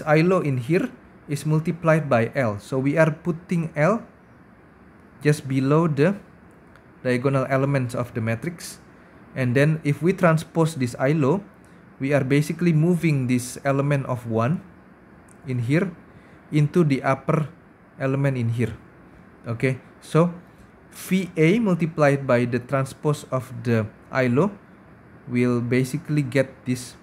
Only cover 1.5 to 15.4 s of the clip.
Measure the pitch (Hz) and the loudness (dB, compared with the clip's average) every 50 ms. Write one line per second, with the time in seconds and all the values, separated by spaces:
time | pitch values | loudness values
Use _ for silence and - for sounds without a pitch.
1.5 | 156 156 160 180 175 170 - 160 156 160 147 135 127 117 117 - - 143 127 110 | 0 0 0 -2 -4 -2 2 2 2 2 2 2 2 2 2 0 -2 -2 -2 -2
2.5 | 101 101 - - 139 135 131 143 147 165 160 160 156 - - 175 160 165 - - | -2 -6 -8 -6 -4 -2 0 0 4 4 4 2 2 -4 -6 -6 -6 -6 -4 -4
3.5 | 185 165 156 160 - 147 151 180 220 226 - - - - - - - - - - | -2 -2 -2 -2 -2 0 2 2 2 0 -4 -10 -20 -20 -20 -20 -20 -20 -20 -20
4.5 | - - - - - - - - - - - - - - - 147 147 - - 131 | -20 -20 -20 -20 -20 -20 -20 -20 -20 -20 -20 -20 -10 -2 0 0 0 0 -2 -4
5.5 | 135 135 131 135 147 160 175 165 139 135 147 190 202 - - - - - - - | -2 0 2 2 2 2 2 2 2 2 2 2 0 -2 -10 -20 -20 -20 -20 -20
6.5 | - - - - - - - - - - - 127 123 123 127 135 139 135 127 - | -20 -20 -20 -20 -20 -20 -20 -20 -16 -8 -4 -2 -2 0 0 0 0 0 0 0
7.5 | 135 135 139 139 143 135 127 120 127 123 120 - - 120 110 113 113 113 - 175 | 0 0 0 0 0 -2 -2 -4 -4 -6 -6 -6 -4 -4 -2 -2 -4 -4 -6 -10
8.5 | 175 - - - - - - - - - - - - - - - - 131 131 123 | -12 -12 -16 -16 -18 -18 -20 -20 -20 -20 -20 -20 -20 -20 -20 -12 -6 -4 -2 0
9.5 | 120 139 143 156 156 156 - 147 143 - 151 180 190 - 185 165 160 160 - - | 2 4 4 2 2 0 0 -2 -2 0 0 -2 0 2 2 2 2 2 -2 -2
10.5 | - 165 160 156 - 139 123 117 117 - 135 139 156 160 131 131 170 202 - - | 0 0 0 0 0 -2 -4 -4 -4 -2 0 0 2 2 2 2 2 0 -2 -10
11.5 | - - - - - - - - - - 135 139 147 135 131 123 139 147 147 - | -20 -20 -20 -20 -20 -20 -20 -20 -12 -6 -4 0 0 0 2 2 2 2 2 0
12.5 | 170 - 175 175 156 151 156 175 180 160 170 160 143 135 127 120 127 123 120 - | -2 0 0 2 2 4 4 2 2 2 2 0 0 0 0 0 0 0 -2 -4
13.5 | - - - 139 139 139 139 143 147 139 127 123 123 113 117 117 110 110 117 131 | -10 -6 -2 -2 0 0 0 0 0 -2 -2 -4 -6 -6 -4 -4 -2 0 0 0
14.5 | 180 - - - - - - - - - - - - - - - - - | 0 -2 -6 -12 -20 -20 -20 -20 -20 -20 -20 -20 -20 -20 -20 -20 -20 -16